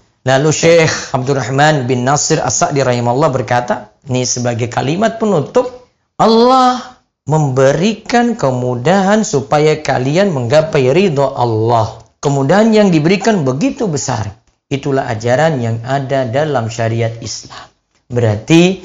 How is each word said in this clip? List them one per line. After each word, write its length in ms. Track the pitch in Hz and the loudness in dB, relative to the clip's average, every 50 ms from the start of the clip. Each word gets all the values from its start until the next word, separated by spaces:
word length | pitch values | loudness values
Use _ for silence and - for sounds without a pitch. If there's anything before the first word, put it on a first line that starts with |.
| _ _ _ _ - | _ _ _ _ -2
Lalu 240 | 127 135 135 147 156 | 0 0 2 2 0
Syekh 640 | 147 - 165 165 170 165 160 - - - - - - | 0 2 2 4 4 4 4 2 0 -4 -6 -6 -6
Abdurrahman 720 | 127 127 131 139 131 117 113 135 135 147 156 151 143 123 | -4 -4 -2 -4 -4 -4 -2 0 2 2 2 2 0 0
bin 240 | 120 131 123 123 131 | -2 -2 -2 0 0
Nasir 320 | 147 143 - - 160 151 | 0 0 0 0 0 0
As-Sa'di 400 | - 131 - - - - 147 139 | -2 -2 -2 -2 -2 0 0 0
rahimahullah 480 | 131 123 123 120 117 120 120 135 156 151 | 0 0 0 0 0 0 0 0 0 0
berkata, 640 | 127 120 113 - 123 123 123 - 214 - - - _ _ - - | 0 -2 -2 -2 -2 -2 -2 -2 -4 -6 -8 -14 _ _ -8 -4
ini 160 | 127 127 123 | -4 -2 -2
sebagai 400 | 123 - 123 120 123 120 113 123 | -2 -4 -4 -4 -4 -2 -2 -4
kalimat 560 | 113 - 123 123 131 160 190 226 220 220 - | -4 -4 -4 -2 -2 -2 -2 -2 -2 -2 -2
penutup, 640 | 226 214 190 151 139 - - 247 254 254 - - - _ _ _ _ _ _ - | -2 0 0 0 -2 0 0 -2 -2 -2 -4 -16 -20 _ _ _ _ _ _ 0
Allah 800 | 170 214 226 226 240 247 262 262 254 247 254 233 - - - _ _ _ _ _ _ 131 | 2 4 4 4 4 4 4 4 4 2 0 -2 -6 -14 -20 _ _ _ _ _ _ -2
memberikan 1040 | 151 156 151 135 123 135 131 135 143 147 180 226 214 - - - - 240 240 240 226 | 0 0 0 0 2 4 4 4 4 2 0 0 -2 -4 -4 -2 0 0 2 0 0
kemudahan 880 | - 143 135 127 123 123 123 123 120 123 160 185 202 185 190 214 220 | -2 -2 -2 -2 -2 -2 -4 -4 -2 0 0 2 2 2 2 2 2
supaya 560 | 202 - - 135 - - 151 147 151 156 151 151 - | 0 0 -2 -2 -2 0 0 2 2 2 2 0 -2
kalian 480 | 143 131 123 127 135 147 180 208 202 156 | -2 -2 0 0 0 0 2 2 0 0
menggapai 560 | 131 120 113 139 156 156 208 - 147 127 127 | -2 -2 2 2 2 2 2 2 0 2 2
ridho 400 | 139 180 202 190 143 139 139 - - - | 2 2 2 2 2 0 0 0 0 -2
Allah. 640 | 123 120 110 110 110 113 120 113 107 - - - - _ _ _ | -2 0 0 0 0 2 2 0 0 -2 -6 -12 -20 _ _ _
Kemudahan 560 | - 147 139 139 135 135 180 202 220 226 214 | -2 -2 0 0 2 2 2 2 4 4 4
yang 160 | 214 208 190 | 4 4 4
diberikan 560 | 170 156 147 170 202 202 - 233 214 190 139 | 4 2 2 2 0 0 0 0 0 0 0
begitu 400 | 131 127 143 226 277 - - 240 | -2 -2 0 -2 -4 -2 -4 -4
besar. 480 | 185 147 131 - - 120 110 101 101 - _ _ _ _ _ _ | -4 -4 -4 -4 -4 -6 -6 -6 -8 -12 _ _ _ _ _ _
Itulah 480 | - 139 131 - 147 135 135 127 123 117 | -8 -8 -6 -4 -2 -2 -2 -2 -4 -4
ajaran 480 | 107 117 120 123 143 156 165 156 127 | -4 -2 0 0 2 2 2 0 0
yang 160 | 117 113 113 113 113 | -2 -4 -4 -4 -4
ada 400 | 127 135 139 135 127 139 135 131 | -4 -4 -4 -2 -2 -2 -2 -2
dalam 480 | 113 113 139 156 156 139 127 113 110 - | -2 -2 -2 -2 -2 -2 -2 -4 -4 -4
syariat 400 | - 117 113 117 117 117 113 113 117 | -4 -4 -2 -2 -2 -2 -4 -4 -8
Islam. 480 | 120 110 - - - - - - - - _ _ _ _ _ _ _ - | -12 -12 -12 -12 -14 -18 -20 -20 -20 -20 _ _ _ _ _ _ _ -8
Berarti 720 | 123 120 120 110 104 104 - - 160 165 175 185 190 - - | -2 0 0 0 0 0 0 4 4 6 6 4 2 -2 -8